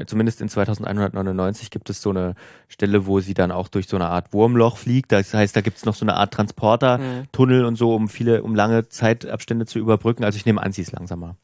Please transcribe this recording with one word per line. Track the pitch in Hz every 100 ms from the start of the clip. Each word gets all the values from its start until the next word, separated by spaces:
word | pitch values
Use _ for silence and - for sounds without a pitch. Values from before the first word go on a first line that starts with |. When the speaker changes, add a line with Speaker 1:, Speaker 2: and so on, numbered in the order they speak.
| -
Speaker 1:
zumindest | 107 110 -
in | 107
zweitausendeinhundertneunundneunzig | - 101 104 - 101 98 95 95 92 98 104 -
gibt | 98 -
es | 98
so | 104
eine | 95 90 90 - - _
Stelle, | - 101 101 95
wo | 98
sie | 95
dann | 98 90
auch | 90 92
durch | 101 92
so | 98
eine | 85
Art | 87 -
Wurmloch | 101 113 120 117 -
fliegt. | - 127 -
Das | 101 98
heißt, | 107 101
da | -
gibt's | 101 -
noch | - 104
so | 107
eine | 92
Art | 101
Transporter-Tunnel | - 101 - 107 117 131 123 131 123 139 - 127 127
Speaker 2:
Mhm. | 120
Speaker 1:
und | 113
so, | 117
um | 110 107
viele, | - 117 113
um | - 107
lange | 104 113 110
Zeitabstände | - 113 117 - 110 - 117 113
zu | 113
überbrücken. | 110 107 113 117
Also | 107 104
ich | 117
nehme | 104
an, | 95
sie | 98
ist | 85
langsamer. | - 87 85 85 90